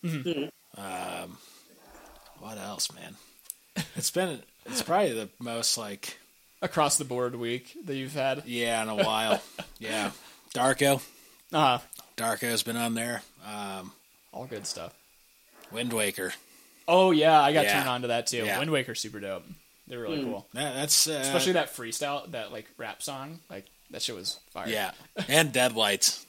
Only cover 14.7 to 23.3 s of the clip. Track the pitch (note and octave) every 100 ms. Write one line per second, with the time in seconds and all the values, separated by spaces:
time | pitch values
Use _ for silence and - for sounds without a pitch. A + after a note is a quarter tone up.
14.7 | F2 E2+ - _ _ _ _ _ - -
15.7 | A2 B2 A#2 G#2 F#2+ F#2 - - - -
16.7 | _ - F3 F#3+ D#3 D#3 D#3 C#3+ D#3 A#2+
17.7 | G2+ C3 B2 B2 A#2 A#2 B2 G#2+ G2 D#3
18.7 | D3+ B2 A2 G#2+ G#2 G2 F#2 E2 - _
19.7 | _ - A#2+ A2+ D#3 C3 G2+ - A#2+ D3
20.7 | C3 D3+ - D#3 D3+ C3+ C#3 C#3 F3 C#3+
21.7 | - A#2 A2+ D3 C#3+ - C3 G#2 A2+ A2
22.7 | - A2+ - - C#3 C3+